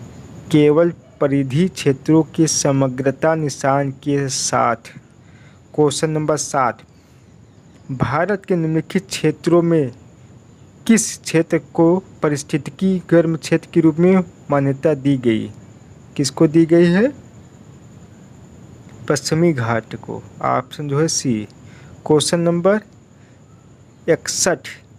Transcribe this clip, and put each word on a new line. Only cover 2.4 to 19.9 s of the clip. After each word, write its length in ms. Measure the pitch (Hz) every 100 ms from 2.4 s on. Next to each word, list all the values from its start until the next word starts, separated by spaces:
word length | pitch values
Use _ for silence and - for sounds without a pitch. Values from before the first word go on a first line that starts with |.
| 160
समग्रता 840 | - 147 139 135 127 135 131 160 160
निशान 540 | 147 - 139 139 139
के 340 | 135 147 143 139
साथ। 600 | 131 - 123 120 117 - - - - - - - - -
Question 360 | - 151 - 160
number 260 | 156 151 147
साठ, 440 | - 139 123 107 - _ _ _ _ - - - - - -
भारत 520 | 131 113 147 180 202
के 120 | - 180
निम्नलिखित 520 | 160 160 156 190 -
क्षेत्रों 540 | - 156 156 170 170
में 280 | 170 165 131 - - - - - - - - - -
किस 300 | 226 - -
क्षेत्र 400 | - 160 165 165 -
को 220 | - 165 185 - -
पारिस्थितिकी 760 | 156 147 - 151 - - 190 185 -
गर्म 260 | 170 165 160
क्षेत्र 320 | - 165 -
के 80 | 170
रूप 180 | 160 156
में 240 | 180 190 175 - -
मान्यता 420 | 143 139 135 165 147
दी 200 | 135 135
गई? 320 | 120 110 104 - - - - - - -
किसको 300 | 139 - 160
दी 160 | 160 160
गई 200 | 170 175
है? 220 | 180 254 - - - - - - - - - - - - - - - - - - - -
पश्चिमी 440 | 147 - 160 175
घाट 420 | 139 117 117 -